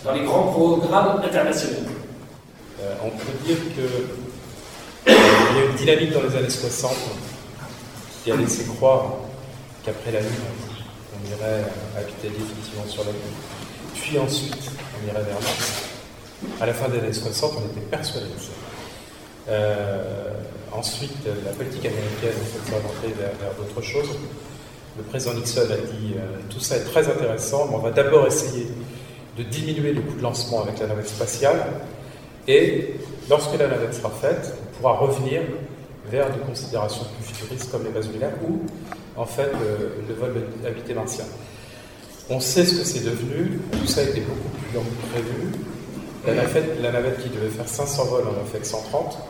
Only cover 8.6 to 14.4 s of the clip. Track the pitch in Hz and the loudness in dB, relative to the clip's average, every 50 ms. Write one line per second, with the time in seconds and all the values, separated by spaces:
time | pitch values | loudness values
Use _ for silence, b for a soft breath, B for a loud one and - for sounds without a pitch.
8.6 | - 113 117 - 127 131 131 - - - - - - - - - - - - - | -2 -4 0 6 8 8 8 8 4 0 -2 -6 -8 -10 -10 -12 -12 -14 -14 -16
9.6 | - - - - - 110 107 - - 117 110 107 104 107 113 - 101 95 - 110 | -16 -16 -16 -6 -4 -4 -4 -4 -4 -2 0 0 0 0 -2 -4 -4 -6 -6 -8
10.6 | 110 - - - - - - - - - - 101 101 101 104 104 107 110 110 107 | -8 -10 -10 -12 -12 -14 -14 -16 -16 -14 -12 -10 -8 -8 -6 -4 -2 0 0 0
11.6 | 104 98 - - - - - 104 104 - - - 113 107 104 110 107 107 107 107 | -2 -2 -4 -6 -8 -6 -6 -6 -6 -6 -8 -8 -8 -6 -4 -6 -6 -6 -8 -10
12.6 | 107 107 107 107 104 104 - 107 104 104 101 101 104 104 - - - - - - | -10 -10 -8 -8 -8 -6 -4 -4 -4 -4 -4 -4 -6 -8 -10 -10 -10 -12 -10 -12
13.6 | - - - - - - - - - - 151 139 131 120 113 - | -12 -12 -12 -12 -12 -10 -8 -6 -4 0 2 2 2 2 0 0